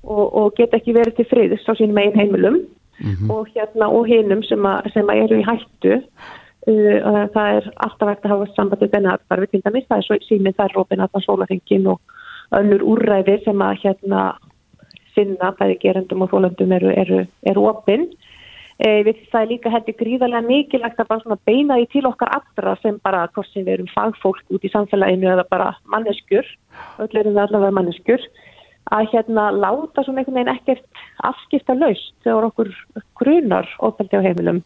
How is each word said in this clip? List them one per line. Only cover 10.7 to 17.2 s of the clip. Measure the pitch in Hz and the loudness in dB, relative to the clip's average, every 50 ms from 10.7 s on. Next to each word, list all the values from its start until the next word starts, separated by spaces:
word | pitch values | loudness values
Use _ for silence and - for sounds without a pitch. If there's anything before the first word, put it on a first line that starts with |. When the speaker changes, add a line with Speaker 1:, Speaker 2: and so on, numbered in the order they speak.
Speaker 1:
er | - 196 | 0 -2
opinn | 190 _ 202 190 190 | -2 _ -2 -2 -2
allan | 190 - 196 190 | -2 -4 -4 -2
sólarhringinn | - 202 190 190 - 196 180 _ - 202 196 190 190 | -2 -2 -2 -2 -4 -4 -8 _ 0 0 2 2 0
og | 185 - _ - - - - - - - - _ | -2 -2 _ -20 -20 -20 -20 -20 -20 -20 -8 _
önnur | - 196 202 208 202 196 - | 0 2 4 4 2 2 2
úrræði | 214 220 220 - 220 202 196 185 196 202 208 - | 2 2 2 2 2 2 2 2 2 0 2 0
sem | 220 202 196 | -2 0 0
að, | 190 196 202 190 | 0 -2 -2 -2
hérna, | - 202 190 _ - 196 196 190 190 - - - _ _ _ _ _ _ _ _ - _ _ - _ _ _ | -2 -2 -2 _ -4 -2 -2 0 -2 -2 -6 -8 _ _ _ _ _ _ _ _ -20 _ _ -20 _ _ _
sinna | 214 208 196 190 185 180 185 190 | 0 0 0 -2 -2 -2 -4 -2
bæði | - 196 196 185 - | 0 0 0 0 0
gerendum | - 196 185 190 190 185 185 190 | 0 0 0 0 -2 -4 -2 -2
og | 190 185 | -2 0
þolendum | - 196 185 180 175 - 190 185 185 | 2 2 2 0 0 0 0 2 2
eru, | 180 185 190 185 | 2 2 2 2
eru, | 196 190 170 185 185 | 2 0 2 0 0